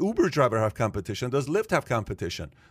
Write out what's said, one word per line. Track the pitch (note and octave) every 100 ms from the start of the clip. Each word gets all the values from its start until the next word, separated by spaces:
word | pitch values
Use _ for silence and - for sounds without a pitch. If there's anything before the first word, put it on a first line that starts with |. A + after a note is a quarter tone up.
| G3
Uber | A3+ F3
driver | D3 B2 A2
have | A2 -
competition? | A2 G2+ F2+ G2 B2
Does | C3+ C#3
Lyft | F#3+ -
have | D#3+ -
competition? | A#2+ G2+ G2 F2 - D2+ _ _